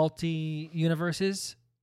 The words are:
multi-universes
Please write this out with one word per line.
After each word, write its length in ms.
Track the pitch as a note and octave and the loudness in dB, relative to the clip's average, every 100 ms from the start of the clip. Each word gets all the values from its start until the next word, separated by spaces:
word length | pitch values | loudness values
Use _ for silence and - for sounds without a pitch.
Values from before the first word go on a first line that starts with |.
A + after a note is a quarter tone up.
| D#3 D#3 E3 | 4 2 -2
multi-universes 1200 | D#3+ D#3 D3+ D#3 E3 E3 D#3+ F3 - G3 G3 - - _ _ | -2 -2 -4 -4 0 2 2 0 0 -2 -2 -8 -12 _ _